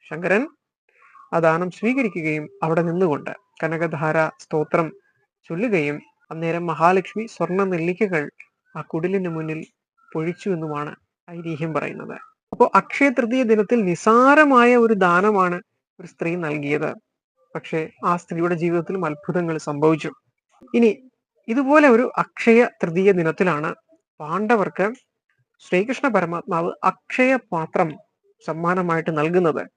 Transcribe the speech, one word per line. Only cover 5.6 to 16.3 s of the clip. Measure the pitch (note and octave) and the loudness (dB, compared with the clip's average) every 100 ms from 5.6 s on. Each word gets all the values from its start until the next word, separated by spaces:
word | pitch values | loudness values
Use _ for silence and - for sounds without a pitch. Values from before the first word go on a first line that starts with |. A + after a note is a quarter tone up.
| A#3+ G3 D3 D3 - _ _ | -2 0 -2 -6 -12 _ _
അന്നേരം | D#3+ E3 E3+ F3 | -8 -6 -4 -4
മഹാലക്ഷ്മി | D3+ E3 F#3+ F3+ G#3 A3 | 2 2 2 -2 -8 -10
സ്വർണ്ണ | - E3+ F3+ | -6 -4 -2
നെല്ലിക്കകൾ | G3 F3+ E3 F3+ G#3+ E3+ C#3+ _ - _ _ D#3 | -2 -2 -4 -2 -2 -2 -6 _ -20 _ _ -16
ആ | |
കുടിലിന് | D3+ E3+ E3+ G3 F3+ | -8 -6 -2 -2 -4
മുന്നിൽ | D#3+ D#3+ D#3 - _ _ _ _ | -6 -6 -8 -12 _ _ _ _
പൊഴിച്ചു | D#3+ D#3+ E3+ - | -6 -6 -6 -6
എന്നുമാണ് | F3 D#3 D3 D3 - _ _ _ | -6 -4 -8 -8 -12 _ _ _
ഐതിഹ്യം | F3 E3 D#3 D#3+ | -14 -10 -6 -4
പറയുന്നത്. | D3 - - A2+ - - _ _ | -4 -6 -10 -14 -14 -18 _ _
അപ്പോ | - - | 2 4
അക്ഷയ | F#3+ F#3+ - C#4+ | 4 0 0 0
തൃതീയ | B3+ A#3 B3+ | 2 -2 0
ദിനത്തിൽ | A#3+ A3 G3+ A#3+ | 2 2 2 0
നിസാരമായ | F#3+ E3+ - A3+ C4 D4 D4+ C4 A#3+ B3 | 0 0 4 6 6 6 6 6 6 6
ഒരു | A#3 | 4
ദാനമാണ് | G#3+ F#3 F3 G3+ G#3 F3+ F3+ - _ _ _ | 4 4 4 4 4 2 0 -10 _ _ _
ഒരു | E3+ | -20
സ്ത്രീ | _ E3+ | _ -6